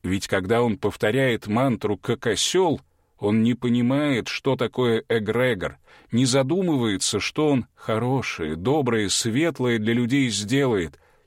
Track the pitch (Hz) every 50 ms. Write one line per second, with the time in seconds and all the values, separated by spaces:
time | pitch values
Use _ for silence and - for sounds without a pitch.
0 | - 92 92 98 - - - 98 92 92 113 117 123 120 104 90 - 104 - -
1 | - 107 110 135 135 131 117 104 - 104 104 113 131 139 117 95 - 101 104 92
2 | - - 120 - - 120 101 - - - - 180 190 165 135 - - _ _ _
3 | _ _ _ _ - 104 107 113 110 117 123 - - 123 120 120 120 120 135 143
4 | 151 147 139 113 - - - - _ 139 131 131 131 110 - - 127 120 113 110
5 | - _ 113 117 107 98 107 117 127 127 120 90 80 71 - _ _ _ - -
6 | - _ - 117 131 127 120 139 135 131 165 190 190 175 156 135 120 110 101 90
7 | - - - 101 - - - - 156 151 143 127 110 - _ _ - - 113 107
8 | 117 123 135 131 110 - - - 82 78 78 82 90 120 143 160 135 120 117 110
9 | 104 95 - - - 117 107 135 165 170 139 - 127 123 117 113 107 110 117 120
10 | 123 113 131 143 135 123 107 104 104 98 123 139 143 131 113 98 85 76 - -
11 | _ _ _ _ _